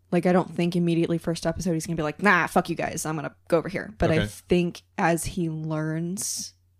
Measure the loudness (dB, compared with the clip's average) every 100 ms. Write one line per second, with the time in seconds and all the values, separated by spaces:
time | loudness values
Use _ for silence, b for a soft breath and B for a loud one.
0 | -2 2 4 4 2 -2 0 2 2 2
1 | 0 -2 -2 -4 -4 -2 -2 -2 -2 -4
2 | -4 0 4 4 4 2 0 -2 -4 -4
3 | -6 -6 -8 -10 0 0 0 -6 -8 0
4 | 2 2 0 -4 0 2 2 -4 _ 0
5 | 2 2 -2 -4 -4 -4 -4 -4 -4 -4
6 | -4 -6 -6 -6 -10 _ _